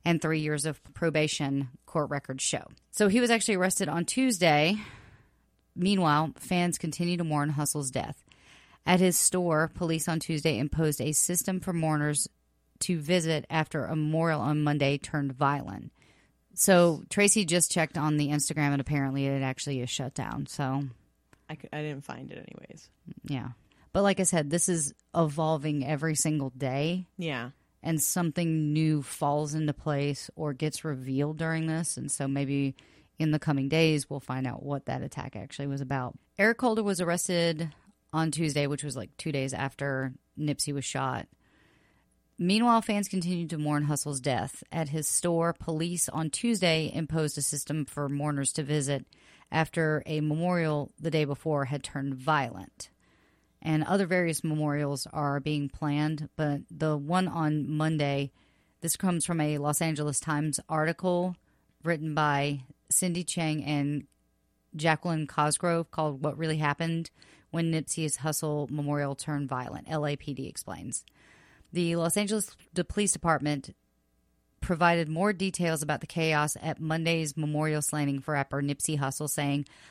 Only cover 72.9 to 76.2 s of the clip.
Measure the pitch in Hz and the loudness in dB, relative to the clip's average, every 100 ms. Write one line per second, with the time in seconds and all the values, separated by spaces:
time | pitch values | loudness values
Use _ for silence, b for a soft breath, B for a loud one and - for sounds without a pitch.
72.9 | - 202 - 170 151 143 147 - - _ | 0 0 2 2 2 2 -2 -4 -16 _
73.9 | _ _ _ _ _ _ _ - 170 175 | _ _ _ _ _ _ _ -4 2 4
74.9 | 170 156 160 202 185 190 - 170 160 151 | 4 2 0 0 0 -2 0 0 0 -2
75.9 | 151 - - | -4 -4 -2